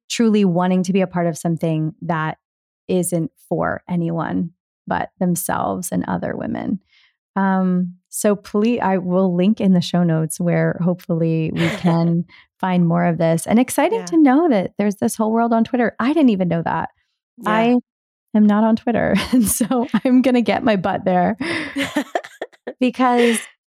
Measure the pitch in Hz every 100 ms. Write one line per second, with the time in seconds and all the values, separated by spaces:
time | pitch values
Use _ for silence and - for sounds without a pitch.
0 | - - 226 208 190 170 180 185 180 190
1 | 185 180 170 160 175 165 165 156 156 -
2 | 170 160 156 - _ _ _ _ - 180
3 | 175 170 160 _ - 165 117 - - 175
4 | 165 165 - 185 170 - _ _ - 175
5 | - - 180 170 - - - 190 - 180
6 | - 175 - - - - - 190 _ _
7 | _ _ _ 190 196 190 185 180 180 -
8 | _ - 214 202 - 208 226 240 190 190
9 | 180 180 190 175 190 220 196 180 - 175
10 | 170 160 160 - 170 165 160 - 175 175
11 | - 165 165 160 156 165 165 - 170 165
12 | 170 170 - - _ _ 185 180 170 170
13 | 175 165 165 165 - 226 254 - 339 453
14 | - 330 277 277 349 208 175 - 208 190
15 | 233 - 214 226 233 226 226 247 226 -
16 | 240 311 254 190 175 165 - 160 - _
17 | _ _ _ - 208 220 233 247 - _
18 | _ _ _ 214 208 208 220 226 247 220
19 | - 196 - 262 190 - 214 254 262 208
20 | 262 254 254 247 208 196 226 202 190 -
21 | 190 180 180 226 320 320 294 277 277 302
22 | - - - - - _ - - 254 -
23 | 254 240 240 226 - _ _